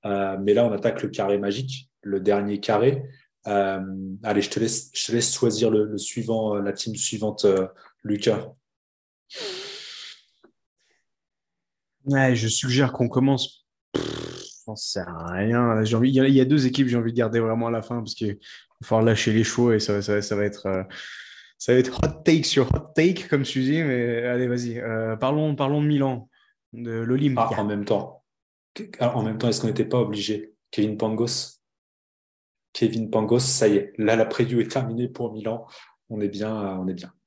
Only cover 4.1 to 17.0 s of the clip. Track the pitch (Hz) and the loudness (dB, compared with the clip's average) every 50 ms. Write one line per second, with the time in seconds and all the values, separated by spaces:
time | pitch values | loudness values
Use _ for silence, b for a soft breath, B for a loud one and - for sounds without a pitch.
4.1 | 95 104 110 113 110 104 101 - - 107 113 113 110 - - - _ - - - | -10 -8 -4 0 0 0 0 0 -2 -2 0 0 0 -2 -2 -4 _ -8 -4 -2
5.1 | 113 120 117 - - - - 117 107 104 120 110 - 107 107 107 107 101 - - | 0 0 2 0 0 2 0 0 2 2 2 2 4 2 2 0 -2 -6 -6 -6
6.1 | - 120 107 107 113 113 110 107 104 101 101 98 98 - - 117 107 - - - | -6 -6 -4 -2 -2 -2 -2 -2 -2 -2 -4 -4 -6 -6 -8 -8 -6 -4 -4 -4
7.1 | - 104 107 107 104 - - 101 95 95 92 92 b b b b b _ _ 104 | -4 -4 -4 -4 -2 4 4 4 4 4 0 -4 b b b b b _ _ -6
8.1 | 104 101 - 117 107 92 - - - _ _ _ _ _ _ _ _ _ _ _ | -4 0 0 0 0 0 -4 -12 -18 _ _ _ _ _ _ _ _ _ _ _
9.1 | _ _ _ _ B B 453 403 370 370 392 392 392 B B B B B B B | _ _ _ _ B B -10 -10 -10 -10 -12 -14 -16 B B B B B B B
10.1 | B B B B B B _ _ _ _ _ _ _ _ _ _ _ _ _ _ | B B B B B B _ _ _ _ _ _ _ _ _ _ _ _ _ _
11.1 | _ _ _ _ _ _ _ _ _ _ _ _ _ _ _ _ _ _ _ 139 | _ _ _ _ _ _ _ _ _ _ _ _ _ _ _ _ _ _ _ 2
12.1 | 139 135 135 131 127 117 110 110 - - - 127 123 131 139 127 - - 123 117 | 4 6 6 6 4 4 2 0 0 -2 -2 2 4 4 4 2 2 0 0 2
13.1 | - 127 131 139 139 123 - - - _ _ _ _ _ _ _ - 50 50 50 | 2 2 4 4 2 2 -2 -6 -10 _ _ _ _ _ _ _ -6 -4 -4 -4
14.1 | 50 50 50 50 50 50 - - - - - 113 107 101 - - - 98 90 87 | -6 -8 -8 -10 -12 -14 -16 -18 -20 -18 -14 -14 -12 -10 -8 -8 -6 -8 -8 -8
15.1 | 85 80 82 85 87 92 101 113 117 120 120 117 113 110 110 107 117 113 120 131 | -10 -10 -8 -6 -4 -2 0 2 4 4 4 4 4 2 2 2 2 4 4 4
16.1 | 135 131 131 135 139 135 127 131 147 151 131 127 127 135 139 123 120 120 | 4 6 6 6 6 6 6 6 4 4 4 2 2 2 2 2 2 0